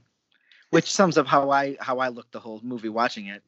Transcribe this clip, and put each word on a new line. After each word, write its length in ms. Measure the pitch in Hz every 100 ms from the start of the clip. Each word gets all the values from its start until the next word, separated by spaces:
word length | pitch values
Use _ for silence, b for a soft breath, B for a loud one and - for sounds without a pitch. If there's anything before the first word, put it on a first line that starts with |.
| _ _ _ b b b b
Which 200 | 165 -
sums 260 | - 190 151
up 80 | 131
how 260 | 143 139
I, 260 | 139 139 139
how 200 | 123 127
I 100 | 131
looked 240 | 117 -
the 80 | 113
whole 180 | 113 110
movie 260 | 120 120 110
watching 380 | 110 123 - 101
it. 160 | 101